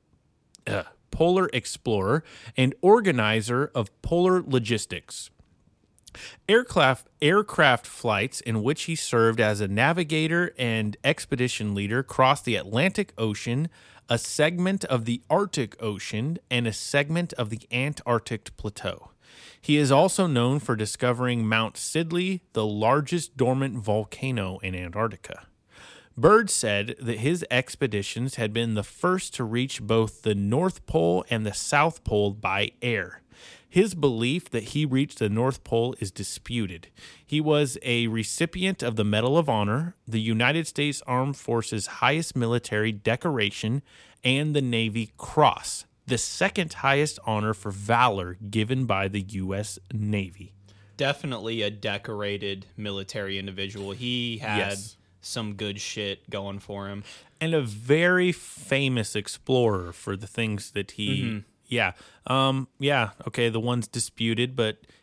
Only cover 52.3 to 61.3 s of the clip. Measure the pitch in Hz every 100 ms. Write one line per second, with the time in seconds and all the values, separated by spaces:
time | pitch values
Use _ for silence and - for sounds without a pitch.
52.3 | 101 101 98 95 - 104 98 95 110 98
53.3 | 98 98 95 98 101 98 98 123 123 120
54.3 | 110 113 104 101 101 107 - _ _ -
55.3 | 123 107 98 104 101 - - 101 98 -
56.3 | 101 98 101 - 101 98 101 - - -
57.3 | - 160 160 120 104 120 156 175 180 180
58.3 | 165 - - - 135 135 123 104 107 -
59.3 | - - 127 117 95 87 - - 98 110
60.3 | - 110 101 - 101 98 - 104 135 120